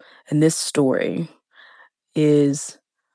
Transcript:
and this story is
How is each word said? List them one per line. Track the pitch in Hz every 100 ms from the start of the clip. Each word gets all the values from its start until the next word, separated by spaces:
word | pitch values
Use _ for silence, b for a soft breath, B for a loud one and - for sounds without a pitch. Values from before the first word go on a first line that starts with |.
| b b -
and | 151
this | 156 -
story | - 151 135 - - 85 165 - _ b b b b _ _ 156
is | 151 147 143 139 - - _ _ _